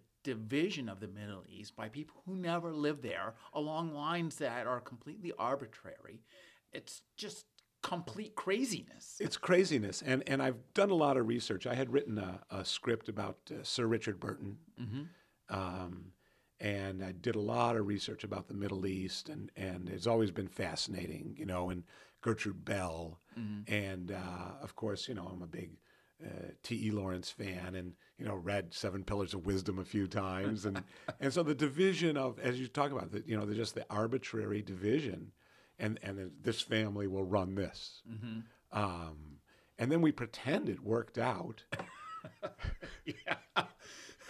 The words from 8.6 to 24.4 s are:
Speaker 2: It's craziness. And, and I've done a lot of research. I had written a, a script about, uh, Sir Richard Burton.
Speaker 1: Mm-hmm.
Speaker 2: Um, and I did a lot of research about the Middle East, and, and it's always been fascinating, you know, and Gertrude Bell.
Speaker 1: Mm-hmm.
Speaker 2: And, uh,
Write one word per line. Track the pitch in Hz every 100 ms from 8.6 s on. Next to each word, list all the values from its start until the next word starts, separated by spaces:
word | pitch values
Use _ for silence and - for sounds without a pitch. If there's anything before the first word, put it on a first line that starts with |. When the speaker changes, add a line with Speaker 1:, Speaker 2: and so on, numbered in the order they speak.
| 262 147 - - - -
Speaker 2:
It's | 160 -
craziness. | - 180 180 135 98 -
And, | 127 131 -
and | 135
I've | 131 117 -
done | - 202
a |
lot | 170 143 131
of | 113
research. | 120 - 95 123
I |
had | 123 123
written | 139 113 104
a, | 92 90 -
a | 98
script | 90 - - 110 -
about, | 101 101 - -
uh, | -
Sir | - - 113
Richard | 113 110 95
Burton. | 101 - 101 107 - -
Speaker 1:
Mm-hmm. | 120 127 170 - _ _ - 101
Speaker 2:
Um, | 92 92 90 90 95 - _ _ _ -
and | 104 101 98 95
I | 95
did | 92 120 107
a |
lot | 104 120 120 113
of | 101
research | 101 - 107
about | 101 98 -
the |
Middle | 101 101 98 95
East, | 95 92 - 104
and, | 101 101 -
and | 95 90 92
it's | 98 117
always | 117 104
been | 104 92
fascinating, | - - - - 92 87 80 160 -
you | 92
know, | 90 90
and | 90 - - - _
Gertrude | 120 107 101 92
Bell. | - 101 90 80 82 85 _ 117
Speaker 1:
Mm-hmm. | 107 104 104
Speaker 2:
And, | 104 98 92 90
uh, | 92 92 90